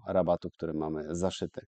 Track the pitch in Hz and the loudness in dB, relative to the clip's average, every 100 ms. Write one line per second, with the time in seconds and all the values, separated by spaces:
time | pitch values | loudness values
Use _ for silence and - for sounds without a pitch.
0 | - 95 85 87 85 - 82 78 78 78 | 0 4 4 2 -2 -6 -4 -2 -2 -4
1 | 76 85 92 - 85 - - | -4 -2 -2 -2 -6 -8 -16